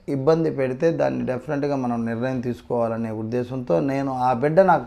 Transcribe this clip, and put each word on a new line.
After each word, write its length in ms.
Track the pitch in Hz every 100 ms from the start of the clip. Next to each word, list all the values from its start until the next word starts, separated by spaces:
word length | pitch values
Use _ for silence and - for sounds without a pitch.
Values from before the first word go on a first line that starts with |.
| -
ఇబ్బంది 420 | 143 135 165 160
పెడితే 400 | 135 131 127 165
దాన్ని 340 | 147 135 127 123
డెఫినెట్‌గా 500 | 123 135 143 143 135
మనం 300 | 123 117 117
నిర్ణయం 360 | 117 127 131
తీసుకోవాలనే 720 | 123 120 - 120 113 113 113
ఉద్దేశంతో 680 | 110 110 123 123 131 123 170
నేను, 340 | 143 139 139
ఆ 200 | 127 127
బిడ్డ 260 | 123 147 160
నాకు 260 | 190 156